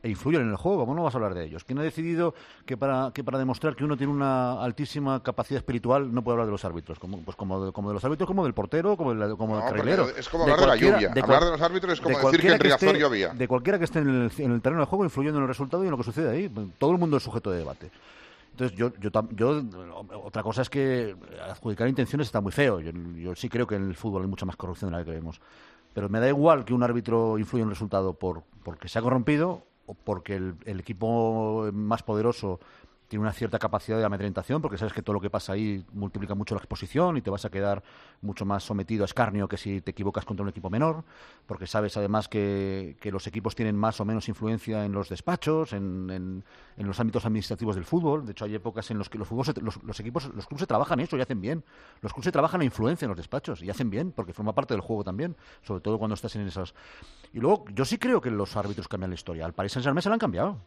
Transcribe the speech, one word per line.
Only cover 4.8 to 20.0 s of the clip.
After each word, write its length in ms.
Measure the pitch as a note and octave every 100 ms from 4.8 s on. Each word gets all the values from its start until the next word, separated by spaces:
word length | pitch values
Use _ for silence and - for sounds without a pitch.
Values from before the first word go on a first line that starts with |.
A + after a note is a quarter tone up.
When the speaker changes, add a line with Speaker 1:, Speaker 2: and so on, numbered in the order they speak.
| C#3+ D3+ C#3 C3
Speaker 1:
capacidad 360 | B2+ A#2+ A#2 C3+
espiritual 560 | - A#2 A#2 C#3 C#3
no 100 | A#2+
puede 120 | A#2 A#2
hablar 100 | A2
de 60 |
los 120 | G2+
árbitros? 340 | G2 E2+ D#2 D#2+
Como, 220 | F2+ F#2+
pues 160 | E2 -
como 300 | G2 F#2+ F#2+
de, 60 |
como 160 | F#2 G2+
de 40 |
los 100 | G2+ B2+
árbitros, 200 | D3+ F#3
como 180 | G3
del 100 | D3+
portero, 420 | A2+ G2 D#3 F#3 G3
como 160 | C#3+
del, 220 | A2 G#2 G2+
como 200 | A2 G#2+
del 80 |
Speaker 2:
No, 40 | A#2+
porque 140 | G#2 G#2+
Speaker 1:
carrilero. 180 | F#3 B2+
Speaker 2:
es 180 | B2+ B2+
como 160 | E3 D#3
Speaker 1:
De 60 |
Speaker 2:
hablar 80 | D3+
de 60 | -
la 60 |
Speaker 1:
cualquiera, 240 | A2+ - -
Speaker 2:
lluvia. 120 | -
Speaker 1:
de 100 | C3+
Speaker 2:
Hablar 180 | - C3+
Speaker 1:
cual-, 60 |
Speaker 2:
de 60 | E3+ D#3
los 20 |
árbitros 320 | E3+ F#3 F3+
es 60 | D#3+
Speaker 1:
de 40 |
Speaker 2:
como 140 | C#3 C#3
decir 60 |
que 80 | C3+
Speaker 1:
cualquiera 240 | D#3+ F3
Speaker 2:
en 40 | D3+
Speaker 1:
que 40 | -
Speaker 2:
Riazor 200 | C#3 F#3+
Speaker 1:
esté, 60 |
Speaker 2:
llovía. 340 | D3 D3 A2 F2+
Speaker 1:
de 180 | A#2+ B2+
cualquiera 300 | B2+ B2 G3+
que 60 | E3+
esté 120 | E3
en 100 | C#3+
el, 240 | B2+ A#2 -
en 140 | C3+
el 80 | A#2+
terreno 180 | B2+ E3
de 40 | C#3
juego 180 | F#3+
influyendo 340 | F#3 - C#3+ D3+
en 40 |
el 40 | C3
resultado 340 | B2 C3+ E3+
y 40 | F#3+
en 40 |
lo 60 | C3+
que 80 |
sucede 260 | A#2+ B2 D3+
ahí. 180 | C3 G3 A2 G2 -
Todo 140 | C#3+
el 60 | F3+
mundo 180 | E3+ C#3+
es 60 |
sujeto 260 | B2 A2+ G#2
de 80 | F2+
debate. 320 | D2 C2+ D2+ - - - - - _
Entonces, 240 | A#2 B2+ F#2
yo, 140 | A#2+ A#2+
yo 100 | G2+
tam-, 200 | A2 A2+
yo, 280 | G#2 A#2+ D3+ A#2+ F2+ F2 E2